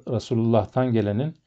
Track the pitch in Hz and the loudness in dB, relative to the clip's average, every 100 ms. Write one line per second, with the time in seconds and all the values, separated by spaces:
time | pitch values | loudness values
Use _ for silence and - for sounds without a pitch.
0 | - 110 - 117 113 113 101 127 127 113 | -4 -4 -2 0 2 2 2 0 0 2
1 | 104 101 151 - | 0 -2 -4 -8